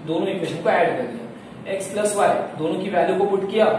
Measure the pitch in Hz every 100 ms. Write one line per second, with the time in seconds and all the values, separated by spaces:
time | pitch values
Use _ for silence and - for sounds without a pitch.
0 | 156 165 190 190 160 - 160 143 165 131
1 | 120 - - - - - - 196 - 208
2 | 208 202 175 - - - 156 185 196 175
3 | - 190 202 190 190 214 214